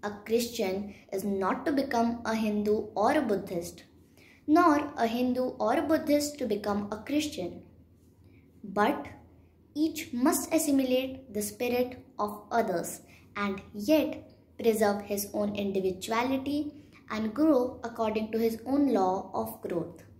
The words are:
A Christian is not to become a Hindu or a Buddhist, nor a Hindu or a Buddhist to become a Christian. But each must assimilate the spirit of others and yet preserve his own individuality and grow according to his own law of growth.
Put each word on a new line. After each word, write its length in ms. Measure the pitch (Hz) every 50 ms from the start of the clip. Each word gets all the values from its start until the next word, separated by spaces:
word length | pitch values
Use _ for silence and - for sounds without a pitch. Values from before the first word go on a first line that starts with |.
| -
A 60 | 208 208 - -
Christian 680 | - 220 233 233 233 - - 214 185 185 196 202 208 - - - -
is 100 | - 196
not 420 | 190 202 196 190 190 185 196 185 -
to 60 | 330
become 520 | 294 269 262 - 240 233 233 233 233 - -
a 100 | 214 226
Hindu 540 | 220 220 214 208 208 208 208 208 220 - - -
or 160 | 190 208 247
a 100 | 294 311
Buddhist, 600 | 269 220 202 185 - - 190 170 170 - - - - - _ - - _ _ - - - - - _ -
nor 440 | 302 339 349 330 294 294 294 - -
a 100 | - 233
Hindu 360 | 226 220 247 254 254 247 254 254 254 - -
or 140 | 214 214 247
a 80 | 320
Buddhist 560 | 311 285 320 302 - 269 294 294 294 294 - -
to 80 | 254
become 420 | 220 208 208 - 208 202 208 202 -
a 60 | 214
Christian. 640 | 208 - - 277 302 294 - - - 175 170 175 - - - - - - _ - _ _ - - _ - - - - - - _ - -
But 420 | 196 185 208 208 240 311 - - - - - - - - - - _ _ _ _ _ -
each 360 | 294 311 320 302 - - -
must 400 | - 240 254 311 359 - - -
assimilate 800 | - 311 311 294 277 269 262 254 254 254 262 262 - - - -
the 80 | 196 208
spirit 640 | 208 - - - 247 240 240 247 254 254 - - - - - -
of 240 | 208 208 - - - -
others 520 | - 226 214 - 180 170 - - - - - - - - - - -
and 260 | 208 202 202 190 190 - -
yet 560 | - 208 208 240 311 302 269 - - - - - - - - _ - -
preserve 420 | 226 233 214 208 214 202 202 202
his 280 | - - 208 202 - -
own 220 | - 208 208 208 202
individuality 1160 | 202 202 196 190 190 185 185 180 - - 220 226 226 247 262 269 262 262 285 285 294 302 294 - - - - - - - -
and 240 | 220 214 220 220
grow 460 | 214 - 311 320 294 247 247 254 - - -
according 480 | 233 - - 226 220 208 220 214 214
to 80 | - 220
his 180 | 233 226 226 220 -
own 260 | 254 269 285 285 269
law 380 | 233 202 190 185 185 196 - -
of 300 | - - 220 220 - -
growth. 400 | - 202 180 170 165 - - - - - -